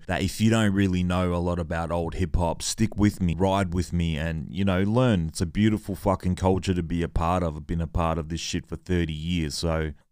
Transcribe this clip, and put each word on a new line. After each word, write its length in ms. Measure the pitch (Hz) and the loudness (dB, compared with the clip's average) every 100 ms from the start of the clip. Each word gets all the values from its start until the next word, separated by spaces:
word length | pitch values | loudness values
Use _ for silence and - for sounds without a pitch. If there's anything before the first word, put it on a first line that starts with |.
| - | -4
that 160 | 80 | -2
if 180 | 90 - | -2 2
you 80 | 110 | 2
don't 240 | 113 107 | 4 2
really 300 | 98 98 90 | 2 2 2
know 320 | 90 90 90 | 0 0 0
a 20 | 87 | 0
lot 220 | 87 87 | -2 -2
about 340 | 80 82 82 | -4 -4 -2
old 220 | 85 82 | -2 -4
hip-hop, 480 | - 90 98 82 80 | -2 -2 0 0 -2
stick 340 | - - 110 95 | -6 -2 -2 2
with 240 | 104 - | 2 2
me, 140 | 87 82 | -2 2
ride 380 | 95 98 92 | 2 2 0
with 180 | 90 85 | -2 -2
me, 240 | 87 85 73 | 0 0 0
and, 300 | 80 80 - | -2 -4 -6
you 140 | 78 | -2
know, 180 | 98 92 | 2 2
learn. 440 | 101 117 127 95 82 | 2 4 4 2 0
It's 140 | - | -2
a 40 | 87 | -2
beautiful 480 | 98 107 107 - | 2 2 2 -4
fucking 420 | 92 101 92 92 87 | -2 0 0 0 2
culture 360 | 95 95 98 | 2 2 2
to 100 | 90 | 0
be 200 | 80 85 | 0 -2
a 60 | 82 | 0
part 340 | - 82 90 | 0 2 0
of. 160 | 85 78 | 0 -4
I've 80 | 78 | -4
been 160 | 85 | -4
a 40 | 82 | -2
part 300 | 92 82 82 | 0 0 0
of 140 | 78 | -4
this 100 | 82 | -6
shit 260 | - 87 - | -4 -6 -6
for 100 | 80 | -12
thirty 360 | - 90 82 | 0 0 0
years. 420 | 76 82 87 76 | -2 -2 0 0
So 380 | - 85 80 78 - _ | -2 -2 -2 -2 -8 _